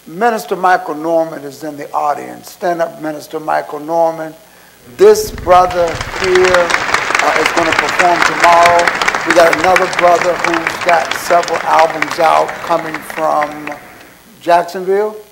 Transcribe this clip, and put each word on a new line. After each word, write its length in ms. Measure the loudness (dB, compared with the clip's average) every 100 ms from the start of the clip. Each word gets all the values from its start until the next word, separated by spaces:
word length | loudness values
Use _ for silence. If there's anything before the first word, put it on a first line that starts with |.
| -14
Minister 500 | -2 -2 -2 -6 -2
Michael 400 | 0 0 -2 -6
Norman 480 | -2 0 -2 -6
is 180 | -14 -12
in 120 | -12 -12
the 140 | -6
audience. 580 | -4 -2 -4 -8 -14 -18
Stand 320 | -6 -4 -2
up, 180 | -4 -6
Minister 400 | -10 -10 -10 -10
Michael 400 | -2 -2 -4 -10
Norman. 540 | -4 0 0 -2 -10 -14 -20 -20 -20 _ -12 4
This 340 | 6 6 0
brother 560 | -6 4 4 4 2 -2 -2 -8 -4
here, 480 | 2 4 4 2 2 -2 -2 -4 -2 -2
uh, 160 | 0 0
is 80 | 0 0
gonna 160 | 0
perform 480 | -2 -2 0 2 2
tomorrow. 640 | 0 2 4 6 6 4 0 -2 -4 -4 2
We 60 |
got 220 | 4 4 4
another 260 | 2 2 0 2
brother 380 | 4 4 2
who's 500 | -2 -2 -2 -4 -4
got 300 | 0 0 0
several 440 | -6 0 0 0 -4
albums 560 | 0 2 2 0 -4 0
out 300 | 2 2 0 -4 -4
coming 280 | -4 -4 -10 -10
from 560 | -4 -2 0 -2 -6 -12 -14 -16 -20 -20 -20 -20 -10
Jacksonville? 760 | 2 2 2 -6 -2 0 0 -6 -18